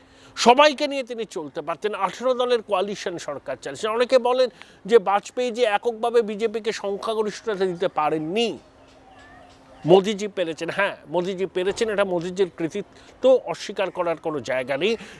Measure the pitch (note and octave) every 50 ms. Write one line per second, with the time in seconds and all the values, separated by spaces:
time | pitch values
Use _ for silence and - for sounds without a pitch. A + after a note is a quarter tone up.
0 | - - - - - - - - - A3+ B3 C4+ D4 D4+ C#4+ A#3 D4+ C#4 C#4 C#4
1 | B3+ A3 B3 A3+ A3 - - F#3 D#3 C#3+ - E3+ D3+ D3+ E3 - - G#3 G#3 F#3
2 | G3 F#3 - - A#3 C4 B3+ A#3+ B3 B3 B3 A#3 G3+ - G3+ F3+ G3 G3+ G#3 -
3 | - G3+ F3 D#3 - - C#3+ B2+ - - C3+ - - D3 C#3 B2+ - A3 A3 A#3
4 | B3 A#3+ C4 B3+ A3+ A#3+ B3+ C4 B3+ A#3 - - - - - - - F#3+ A#3 A#3
5 | F3+ G3 G3 G3+ - - - - B3 B3 G#3+ A#3 A#3+ G#3+ G3+ G3+ - A#3+ A3+ A3
6 | A3+ A#3+ A3+ A#3+ A3+ G3+ A3 G3 A3+ A3 G#3 A3+ G#3 A3+ G3+ - - G3 G3+ G3
7 | - A3+ A3 A3 G#3+ G#3 - - - A3+ G#3 F3+ F#3+ F#3+ F3 E3+ F#3+ F3 - D#3+
8 | D3+ D3 D#3 D#3+ D#3 D#3 F3+ A3 A#3 A3 D#3 A#2 - - _ - - - - -
9 | - - - - - - - - - - - - - - - - - D3+ E3+ G3
10 | F#3 G#3+ A3 F#3+ G#3 G#3 - F#3+ F3+ E3 D#3+ - E3 E3 - G3 G3+ F#3+ C#3 -
11 | - D3 D3+ F3 F3+ F#3 G3 F3 F#3+ F3 - F#3 F#3 G3 F#3+ - A#3 A3 G#3 F#3+
12 | G3+ F#3+ F3+ F3 E3 F#3 F3+ F#3 G3+ E3+ - - E3+ D#3 - G3+ F#3+ - - -
13 | - - - - - B3+ C4 A#3+ - - E3 - - - G3+ G#3 G3 F3+ - -
14 | F3 E3+ E3 D#3 - E3 D#3 C#3+ A2+ - B2+ B2+ C3 B2+ C#3+ C#3 E3+ G#3+ A#3 G#3+
15 | - - - -